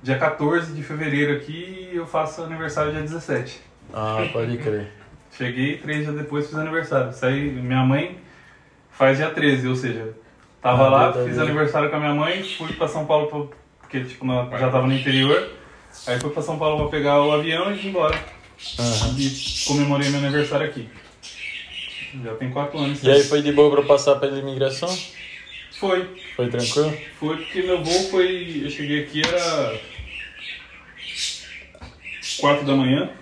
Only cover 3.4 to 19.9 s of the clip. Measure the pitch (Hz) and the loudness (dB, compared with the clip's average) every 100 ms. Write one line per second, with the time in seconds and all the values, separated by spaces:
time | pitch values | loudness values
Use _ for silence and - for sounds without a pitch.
3.4 | 127 - - - - - 107 110 107 117 | -4 -12 -20 -20 -14 -6 -4 -2 -2 -2
4.4 | 117 120 113 104 101 - - - _ - | -2 -2 -2 -4 -4 -14 -20 -20 _ -8
5.4 | 123 123 135 143 147 151 151 147 143 147 | -6 -2 -2 -2 -4 -4 -4 -4 -4 -4
6.4 | 147 151 156 160 160 139 123 - 127 139 | -4 -4 -2 -2 0 0 0 -2 0 0
7.4 | 143 127 123 131 131 139 175 185 - - | -2 -4 0 2 4 4 0 -8 -20 -20
8.4 | - - _ _ _ - 135 135 156 - | -20 -20 _ _ _ 4 4 6 2 2
9.4 | 147 131 127 127 117 110 110 - - _ | 2 2 2 0 -2 -4 -8 -12 -20 _
10.4 | _ _ 123 123 135 135 - 123 123 120 | _ _ 2 6 8 8 6 4 0 0
11.4 | 151 147 147 151 147 151 151 147 156 185 | 0 2 2 2 0 0 0 0 0 -2
12.4 | 190 - 160 - 156 160 151 151 151 151 | -4 -8 -8 -4 -2 -2 2 2 2 -4
13.4 | 143 - - _ - 135 127 - 131 127 | -8 -10 -20 _ -8 -6 -6 -6 -2 -2
14.4 | 123 - 127 127 131 135 135 135 135 147 | -2 0 2 2 2 2 2 2 4 4
15.4 | - - - - - - - 123 147 147 | 2 -10 -20 -20 -20 -16 -4 -2 -2 -4
16.4 | 151 156 151 151 147 156 139 143 147 151 | -4 -2 0 0 0 0 4 4 4 2
17.4 | 160 165 190 202 196 185 156 160 - - | 0 0 -2 -2 -4 0 0 0 -6 -16
18.4 | - - - - 120 110 117 127 139 131 | -20 -18 -12 -4 -2 0 0 0 -2 -2
19.4 | - - - 143 143 | -6 -6 0 2 2